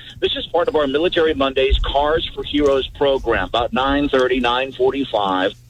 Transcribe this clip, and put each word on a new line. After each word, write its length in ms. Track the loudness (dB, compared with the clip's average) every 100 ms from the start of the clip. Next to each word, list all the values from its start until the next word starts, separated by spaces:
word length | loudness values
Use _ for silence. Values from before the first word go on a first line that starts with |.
| -18 -4
This 160 | -4
is 100 | -4 -2
part 180 | 0 2
of 80 |
our 140 | 0 0
Military 460 | 0 0 2 2
Mondays 440 | 2 0 2 2 2
Cars 440 | 0 0 2 0 -2
for 80 | -10
Heroes 460 | -4 0 2 2 -2
program, 580 | -2 0 0 0 -2 0
about 260 | -2 -2
nine 360 | 0 0 0 2
thirty, 320 | 2 2 2
nine 320 | 0 0 -4
forty-five. 800 | 0 0 0 -2 -2 0 0 -2 -4